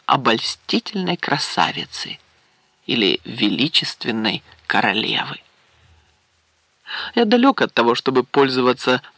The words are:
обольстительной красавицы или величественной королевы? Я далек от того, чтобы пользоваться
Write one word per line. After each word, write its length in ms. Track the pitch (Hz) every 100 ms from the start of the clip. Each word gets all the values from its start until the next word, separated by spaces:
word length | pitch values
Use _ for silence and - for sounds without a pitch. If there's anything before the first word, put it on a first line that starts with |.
| -
обольстительной 1120 | 135 120 113 - - - 233 - 202 180 175
красавицы 1000 | - 147 - - - - - - - - _ _ _ _ _ _ -
или 340 | 123 98 62
величественной 1160 | - 120 104 95 147 - 156 - 117 113 110 165 - - -
королевы? 720 | - 110 98 - - - 143 _ _ _ _ _ _ _ _ _ _ _ _ _ _ - - -
Я 100 | -
далек 380 | 226 240 269 -
от 100 | 110
того, 220 | - 117
чтобы 300 | 123 - 127
пользоваться 760 | 123 139 139 127 127 123 - 127 -